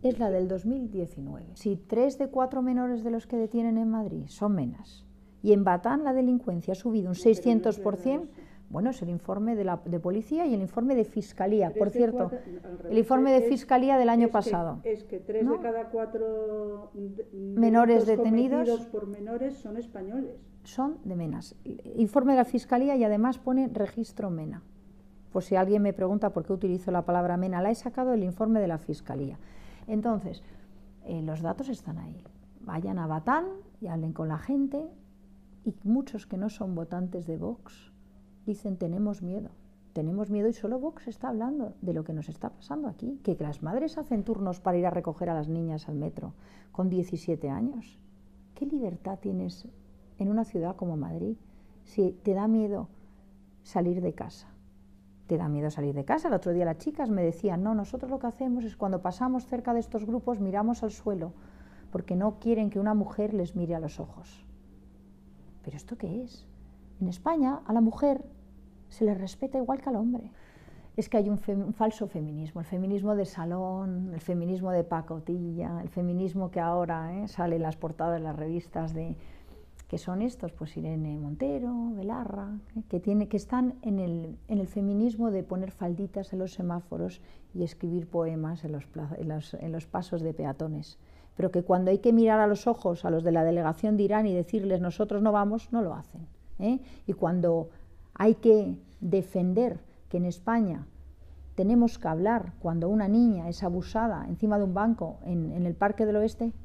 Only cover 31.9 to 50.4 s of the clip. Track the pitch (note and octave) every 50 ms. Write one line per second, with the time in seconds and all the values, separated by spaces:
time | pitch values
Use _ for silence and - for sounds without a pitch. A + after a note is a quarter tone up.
31.9 | D#3 E3 E3+ D#3+ D#3+ F3+ - - - - - - - - - - F3 D#3+ E3+ F#3+
32.9 | F#3 F3+ E3 D#3 D#3 D#3+ D#3+ - C4 D#4 F4 F#4+ F#4+ G4 G4+ - - - A3+ F#3
33.9 | E3 E3 D#3+ D#3+ D#3 - D#3+ D#3 D#3 D3+ - - C4+ C#4 C#4 C4+ C#4 C#4 D#4 D#4+
34.9 | - - - - - - - - - - - - - - - A3 F#3+ - - G3
35.9 | A3+ C4 C4+ - - G#3+ - - - F#3 G3+ G#3+ G#3+ - G#3+ F#3+ F#3 E3 E3 D#3+
36.9 | F3+ F3+ F#3 F3+ F3+ F3+ E3+ E3 D#3+ D#3+ E3 F#3+ A#3 - - - - - - -
37.9 | - - - - - - - - - - - - G#3+ G3+ - G#3 F#3+ F3+ F#3 E3+
38.9 | E3+ F#3+ G#3+ G#3 G3+ G3+ F3+ F3 F#3 G#3 - - - - - - - - - -
39.9 | - E3 D#3 D#3+ F3 G3+ G#3+ G3 G3+ G#3 G3+ A3 A#3+ - - G3+ A#3 B3+ B3+ D#4+
40.9 | D#4+ - - B3+ A3 - - C4 B3 G#3+ A3+ B3 C#4+ D4+ B3 G#3 - - - F3+
41.9 | E3+ E3 D#3+ - D#3+ D#3 D3 - D#3 D#3 - - - - - - C#4 D4+ D4+ B3
42.9 | F3 - - A#3+ C#4 C4+ - - F3 - D#3 D3 D3 - - D#3 F#3 B3 D4+ D#4+
43.9 | D#4+ D#4+ D4+ - B3+ G#3 G3 - A3+ G3 G3+ F#3 F3+ F3+ - G3 F3+ F3 F3 F3+
44.9 | F3 F3+ E3+ - D3+ - F3+ E3+ E3 D#3 D3+ D3+ D#3+ E3 E3 E3 D#3 D#3 D#3 -
45.9 | D#3 C#3+ D3 D#3+ - - D#3 - D3+ - - - - - - - - - F#3+ F#3
46.9 | F3+ F#3 F3 F3+ - D#3+ - - E3 E3 - C#3+ C3+ E3+ A3 B3+ C#4+ A#3 - -
47.9 | - - - - - - - - - - - - - - D4 C#4 D4+ C#4+ B3 G3
48.9 | F3 F3 - F#3 F#3+ F#3 - G3+ F#3+ F3+ F#3 F3+ F3 - - A#3 - - - -
49.9 | - - - - - - G3 G3 G#3 A3